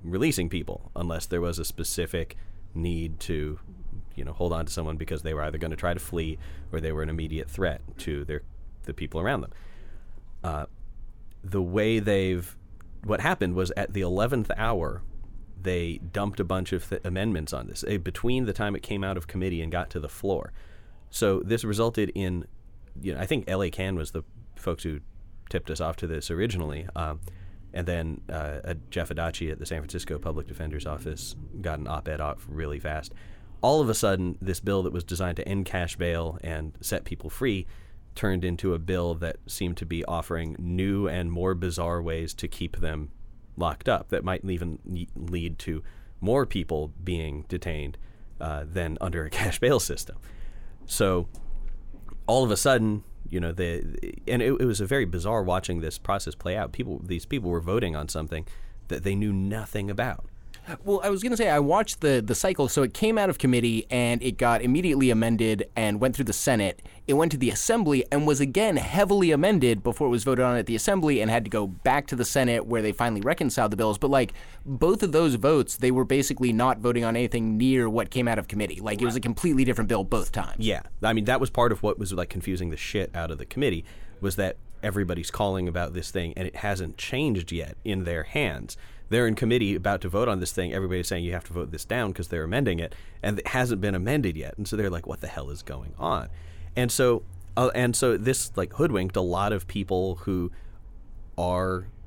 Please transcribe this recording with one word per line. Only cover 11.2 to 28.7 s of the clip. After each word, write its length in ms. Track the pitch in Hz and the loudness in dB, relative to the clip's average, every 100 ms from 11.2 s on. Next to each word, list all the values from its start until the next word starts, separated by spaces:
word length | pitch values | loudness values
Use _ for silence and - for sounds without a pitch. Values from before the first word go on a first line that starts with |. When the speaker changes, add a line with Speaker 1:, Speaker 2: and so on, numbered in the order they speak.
| - - | -14 -12
Speaker 1:
the 160 | 95 98 | -4 0
way 380 | 90 98 107 113 | 2 2 4 4
they've, 580 | 107 98 95 90 87 - - - - - | 4 4 4 0 -4 -12 -16 -16 -14 -10
what 160 | 107 104 | -2 0
happened 340 | 156 180 92 | 2 2 2
was 160 | 90 90 - | 2 0 -2
at 160 | - | -2
the 80 | 98 | -2
eleventh 500 | 90 92 117 131 107 - | 0 2 2 2 0 0
hour, 460 | 113 104 78 - - - - - - - | 0 0 -2 -4 -6 -8 -8 -10 -12 -6
they 380 | 92 90 85 - 87 | -2 0 0 -4 -6
dumped 280 | 101 101 101 | -2 -2 -2
a 40 | |
bunch 280 | 87 92 87 | 0 0 0
of 160 | 90 - | -2 -2
th-, 140 | - | -4
amendments 480 | 95 92 110 90 76 | -2 0 0 0 -2
on 140 | 67 57 | -6 -6
this, 180 | - - | -8 -4
eh, 120 | 101 | -2
between 480 | 85 - 120 127 120 | -4 0 2 2 0
the 60 | |
time 200 | 95 104 | 0 -2
it 80 | 101 | -2
came 220 | - 101 | -4 -4
out 140 | 95 92 | -2 -4
of 80 | 80 | -4
committee 340 | 95 92 85 | -2 -2 -2
and 100 | 80 | -2
got 200 | 85 87 | -4 -4
to 100 | 87 | -6
the 80 | 73 | -8
floor. 460 | - 98 90 - - - - - - - | -4 -2 -2 -2 -12 -14 -16 -18 -18 -10
So 300 | - 104 95 | 2 2 2
this 240 | 92 117 | 2 0
resulted 460 | 110 101 113 110 101 | 0 2 2 2 0
in, 320 | 98 95 87 - - - - - - | 0 -2 -2 -6 -14 -16 -18 -14 -8
you 100 | 92 | -6
know, 80 | 71 | -4
I 60 | 92 | -2
think 180 | 143 - | -2 0
L 160 | 95 | 0
A 60 | 92 | 0
Can 260 | - 95 92 | -2 -2 -2
was 160 | 78 | -4
the 100 | 82 - - - - | -8 -10 -16 -18 -6
folks 280 | - 82 | -4 -4
who 160 | 85 73 - - - - - | -4 -6 -10 -16 -16 -16 -6
tipped 200 | 90 - | -6 -4
us 80 | 78 | -4
off 180 | 80 - | -4 -4
to 100 | 85 | -6
this 240 | 80 - | -6 -4
originally. 560 | 85 113 95 78 73 82 - | -2 0 -2 -4 -6 -8 -6
Um, 240 | 78 76 - - - - - | -6 -6 -10 -12 -14 -14 -10
and 120 | - 87 | -6 -2
then, 360 | 85 80 - - | -2 -2 -6 -8
uh, 300 | 80 76 76 | -6 -6 -6
uh, 100 | - | -6